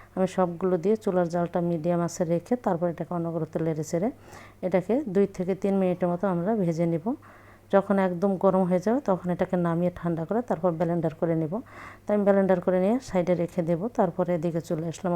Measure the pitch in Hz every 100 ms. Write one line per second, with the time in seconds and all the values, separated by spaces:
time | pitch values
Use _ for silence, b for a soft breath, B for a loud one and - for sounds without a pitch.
0 | B - 185 185 180 170 190 180 180 220
1 | 208 180 170 175 170 180 175 170 170 170
2 | 170 - 165 170 - 247 214 170 175 156
3 | 160 175 165 165 156 175 160 156 151 170
4 | 220 - B B B B 185 180 175 247
5 | 277 185 196 - 180 190 202 196 185 180
6 | 175 175 202 175 180 226 170 160 170 165
7 | 202 302 B B B B B 196 196 196
8 | 190 175 202 185 196 185 185 180 208 254
9 | 247 180 180 175 185 180 170 165 175 175
10 | 170 165 160 214 240 170 180 160 170 170
11 | 160 151 170 165 156 208 - B B B
12 | - 208 202 196 190 180 190 185 190 247
13 | - 185 175 175 165 - 160 165 220 -
14 | 185 175 175 175 175 165 151 160 165 156
15 | 185